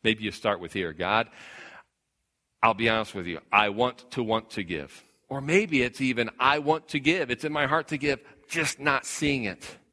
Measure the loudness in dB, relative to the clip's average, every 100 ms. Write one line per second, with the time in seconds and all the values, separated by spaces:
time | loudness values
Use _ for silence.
0 | 2 0 -4 -2 -2 -2 -4 -4 -4 -2
1 | 2 2 0 -8 -20 -20 -20 -20 _ _
2 | _ _ _ _ _ _ 2 4 2 2
3 | -2 -6 -6 -8 _ 2 4 2 0 0
4 | -10 -4 0 0 -2 -8 -4 -6 -6 -16
5 | _ _ _ -8 2 2 4 0 0 0
6 | -2 0 -2 2 2 4 2 0 0 0
7 | 2 2 0 -2 -2 0 2 0 0 -2
8 | 0 -2 -6 -20 -6 -2 -2 0 0 0
9 | -2 -2 0 0 -2 -6 -14 -18 _